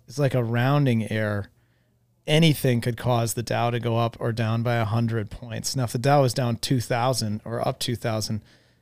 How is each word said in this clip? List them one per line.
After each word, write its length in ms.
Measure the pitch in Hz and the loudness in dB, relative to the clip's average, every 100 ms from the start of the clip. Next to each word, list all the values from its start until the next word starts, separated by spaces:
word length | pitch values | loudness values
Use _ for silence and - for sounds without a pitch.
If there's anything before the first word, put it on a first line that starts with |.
| - | -12
is 120 | 123 | -2
like 140 | 139 | 0
a 100 | 127 | 0
rounding 680 | 117 120 127 147 135 117 104 | 0 0 2 4 4 2 0
error." 400 | 107 107 104 - _ _ _ _ _ _ _ - | -2 -2 -2 -6 _ _ _ _ _ _ _ 0
Anything 540 | 151 165 131 131 120 | 4 4 4 2 2
could 160 | 123 113 | 0 -2
cause 360 | 127 120 117 | 0 0 0
the 100 | - | -4
Dow 260 | 113 113 120 | -2 0 0
to 100 | 120 | 0
go 180 | 117 117 | 0 0
up 200 | 117 - | 0 -2
or 120 | 120 | -4
down 320 | 113 110 113 | -2 0 0
by 120 | 120 120 | 0 0
a 100 | 110 | 0
hundred 440 | 110 117 113 104 | 0 0 -2 -4
points. 460 | - 120 110 - 139 | -10 -10 -8 -6 -4
Now, 80 | |
if 80 | 120 | -4
the 80 | 123 | 0
Dow 240 | 139 143 | 4 4
is 100 | 131 | 4
down 240 | 127 120 113 | 2 -2 -2
two 240 | - 131 | 0 0
thousand 600 | - 123 127 123 113 107 - | 0 0 0 0 -2 -4 -6
or 200 | 120 120 | -4 -4
up 140 | 131 | -4
two 160 | - 120 | -4 -4
thousand, 460 | 117 110 107 110 - _ _ _ | -2 -2 -4 -6 -8 _ _ _